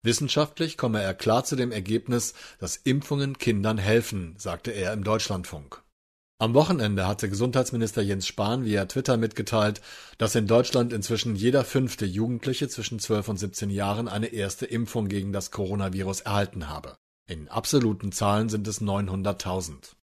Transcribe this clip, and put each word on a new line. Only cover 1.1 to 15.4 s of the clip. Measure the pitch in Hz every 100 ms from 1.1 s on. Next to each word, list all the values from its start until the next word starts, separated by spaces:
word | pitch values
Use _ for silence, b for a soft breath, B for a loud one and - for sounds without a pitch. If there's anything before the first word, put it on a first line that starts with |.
klar | 92 110 113
zu | 127
dem | 135 123
Ergebnis, | 107 92 113 - 120 - B B B
dass | 92 -
Impfungen | 139 135 - 143 139 135
Kindern | - 107 107 110
helfen, | 95 113 113 101 85 87
sagte | 95 85 -
er | 101 92
im | 107
Deutschlandfunk. | 98 110 - 98 87 80 71 - _ _ _ _ _ _
Am | 113
Wochenende | 123 156 175 107 98 95
hatte | 104 104
Gesundheitsminister | 98 123 127 127 120 110 -
Jens | 101 98 -
Spahn | - 104 123
via | 120 101 95
Twitter | - 131 120
mitgeteilt, | 113 - 107 113 107 101 B B B B
dass | 110
in | 120 104
Deutschland | 113 123 131 120
inzwischen | 117 95 113 120 101
jeder | 113 135
fünfte | 120 135 127 - 101
Jugendliche | 95 113 120 - 127 135
zwischen | - 107 113
zwölf | - 107 101
und | 101
siebzehn | 98 - 101
Jahren | 98 101 104 117
eine | 107 113
erste | 113 98 - 123
Impfung | 113 117 117 104
gegen | 101 98
das | 98